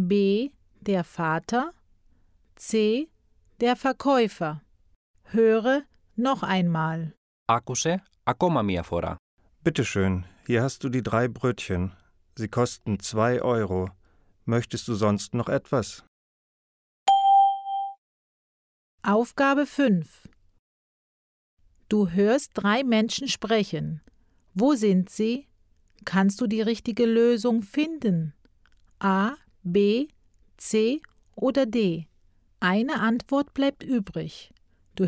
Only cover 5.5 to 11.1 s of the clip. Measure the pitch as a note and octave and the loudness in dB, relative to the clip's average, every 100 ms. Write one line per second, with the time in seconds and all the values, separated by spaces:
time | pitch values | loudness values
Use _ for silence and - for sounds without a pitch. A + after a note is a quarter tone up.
5.5 | A3 A#3 C#4 C#4+ _ _ - B3+ C4+ - | 4 2 0 -2 _ _ -4 -2 0 0
6.5 | F#3 F3 D#3+ D#3+ D#3+ D#3 - _ _ - | 0 2 0 -2 -4 -8 -12 _ _ -2
7.5 | A#2 - B2 D#3+ F#3 - _ - - F3+ | 0 -2 -4 -2 -2 -6 _ -4 0 0
8.5 | C#3+ G2+ F2 - E2+ E2 E2 _ _ _ | 2 0 -2 -2 -4 -4 -8 _ _ _
9.5 | _ E3 D3+ A2+ G2+ F#2+ F#2 F#2 _ - | _ -4 -2 -2 0 0 0 -6 _ -2
10.5 | A#2 C3+ - C3 B2 G2+ | 0 0 -4 -4 -4 -2